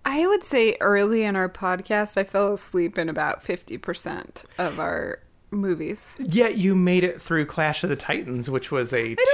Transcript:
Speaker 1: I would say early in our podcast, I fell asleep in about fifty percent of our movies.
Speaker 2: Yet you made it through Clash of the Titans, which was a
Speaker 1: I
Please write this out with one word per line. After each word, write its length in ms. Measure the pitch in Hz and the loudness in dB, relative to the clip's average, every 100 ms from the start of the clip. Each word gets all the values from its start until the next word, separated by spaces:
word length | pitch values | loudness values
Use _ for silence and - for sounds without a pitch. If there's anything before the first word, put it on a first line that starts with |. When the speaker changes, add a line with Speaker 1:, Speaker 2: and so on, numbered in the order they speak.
Speaker 1:
I 220 | 269 285 359 | -4 0 2
would 160 | 403 | 2
say 320 | - 269 220 - | 2 2 2 2
early 440 | 202 202 202 226 | 2 4 4 2
in 100 | 214 | 2
our 140 | 196 185 | 0 -2
podcast, 680 | - 185 185 - 208 208 196 | -2 -2 -2 -2 -2 0 -2
I 60 | |
fell 300 | 196 196 202 | 0 2 2
asleep 460 | 202 - 180 170 175 | 0 -2 0 0 0
in 100 | 165 | -4
about 340 | 156 147 - | -2 -2 -2
fifty 360 | - 180 - 190 | -4 -6 -8 -10
percent 640 | - 165 - - - - - - | -8 -8 -8 -10 -12 -18 -14 -6
of 200 | 175 - | -6 -4
our 400 | 165 - - - - _ _ | -4 -4 -6 -10 -14 _ _
movies. 640 | 208 196 165 160 208 - - | -2 0 -2 -4 -8 -12 -8
Speaker 2:
Yet 360 | 226 196 226 208 | 0 2 2 4
you 200 | 190 185 | 4 4
made 260 | 180 185 | 4 4
it 180 | 180 151 | 2 -2
through 260 | - 165 147 | -2 0 0
Clash 360 | - 151 147 | 0 0 0
of 80 | 160 | -2
the 60 | 139 | -2
Titans, 520 | - 147 127 123 120 | -2 -4 -4 -6 -2
which 220 | 131 - | -4 -2
was 220 | 139 120 | -2 0
a 180 | 123 113 | -2 -2
Speaker 1:
I 40 | 113 508 | 2 4